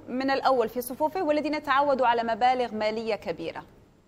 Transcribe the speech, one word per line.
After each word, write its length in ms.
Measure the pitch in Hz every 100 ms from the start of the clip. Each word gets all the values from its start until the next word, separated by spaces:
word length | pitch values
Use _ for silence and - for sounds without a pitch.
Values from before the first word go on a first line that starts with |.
| -
من 240 | 254 269
الأول 380 | 269 - 262 214
في 120 | 247
صفوفه 420 | 240 262 302 370
والذين 400 | 330 302 294 302
تعودوا 440 | 302 269 285 269 247
على 160 | 240
مبالغ 520 | 233 226 247 254 240 208
مالية 400 | 214 220 226 202
كبيرة؟ 480 | 202 170 165 139 156 - - _